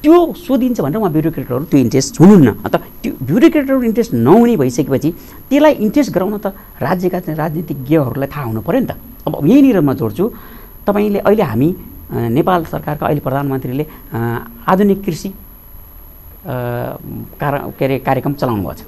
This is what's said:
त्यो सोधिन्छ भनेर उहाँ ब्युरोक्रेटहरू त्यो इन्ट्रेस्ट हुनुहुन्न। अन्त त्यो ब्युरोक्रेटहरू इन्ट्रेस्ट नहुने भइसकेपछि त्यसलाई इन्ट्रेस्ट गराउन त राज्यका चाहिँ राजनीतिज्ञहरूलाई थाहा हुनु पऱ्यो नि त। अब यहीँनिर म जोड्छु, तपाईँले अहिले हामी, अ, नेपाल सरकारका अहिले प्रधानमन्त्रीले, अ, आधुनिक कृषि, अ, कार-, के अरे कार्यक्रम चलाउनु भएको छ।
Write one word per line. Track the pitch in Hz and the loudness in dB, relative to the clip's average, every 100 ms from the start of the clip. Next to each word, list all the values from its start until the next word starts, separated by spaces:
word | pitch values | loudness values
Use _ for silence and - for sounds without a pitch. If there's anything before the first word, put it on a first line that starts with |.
त्यो | 294 349 330 | 6 4 4
सोधिन्छ | 208 - 262 247 247 | -4 -2 0 0 0
भनेर | 135 208 | 0 2
उहाँ | 202 | 0
ब्युरोक्रेटहरू | 156 156 139 127 123 | 0 -2 -4 -6 -6
त्यो | 170 147 | 0 2
इन्ट्रेस्ट | 117 131 - - | 4 0 -2 6
हुनुहुन्न। | 170 208 123 | 8 10 6
अन्त | 101 - - | 2 -2 -4
त्यो | - - - - | -4 -10 -10 -8
ब्युरोक्रेटहरू | 123 190 330 320 269 269 | -2 4 4 4 0 0
इन्ट्रेस्ट | 240 220 226 | 0 0 0
नहुने | 120 117 208 233 214 | 2 4 6 6 4
भइसकेपछि | 131 127 131 131 151 180 - - - | 0 0 -2 0 -2 -4 -16 -20 -2
त्यसलाई | 277 302 | 4 4
इन्ट्रेस्ट | - 214 294 233 | 4 0 0 0
गराउन | - 190 208 | 0 -2 -4
त | 202 - - - | -6 -10 -20 -8
राज्यका | 131 180 180 185 | -4 -2 -2 -4
चाहिँ | 180 151 | -6 -4
राजनीतिज्ञहरूलाई | 160 151 160 139 127 160 131 120 139 147 | -4 -4 -6 -8 0 0 0 -4 -6 -6
थाहा | 127 | -6
हुनु | 110 | -6
पऱ्यो | 107 240 | -2 -2
नि | 233 | -2
त। | - - - - | -6 -14 -10 -8
अब | 151 147 | -2 4
यहीँनिर | 269 269 196 | 6 6 4
म | 147 | 2
जोड्छु, | 135 113 104 214 - - - - - - | 0 -4 -2 -4 -4 -20 -20 -20 -8 -2
तपाईँले | 208 208 101 | 0 0 0
अहिले | - 214 | 2 2
हामी, | 170 110 147 185 - - - | 0 0 0 -2 -10 -18 -10
अ, | |
नेपाल | 120 117 123 165 180 | -6 -2 0 2 0
सरकारका | 160 147 - 147 - | -2 -8 -6 -6 -2
अहिले | 147 | -2
प्रधानमन्त्रीले, | 143 135 139 135 131 131 147 - - | -2 -4 -4 -4 -4 -6 -6 -10 -10
अ, | 113 117 117 - - - | -6 -4 -6 -10 -10 -2
आधुनिक | 185 202 196 | 2 2 0
कृषि, | 202 156 196 | -2 -8 -10
अ, | - - - - - - - - - - - 190 127 123 120 123 - - 117 117 - | -14 -20 -20 -20 -20 -20 -20 -20 -20 -20 -18 -10 -8 -6 -6 -8 -10 -12 -12 -14 -8
कार-, | 143 139 - - | -6 -4 -8 -4
के | |
अरे | 139 135 | -2 -2
कार्यक्रम | 131 127 139 | 0 -2 -2
चलाउनु | 139 131 107 | -4 -2 -2
भएको | 82 | -4
छ। | - | -10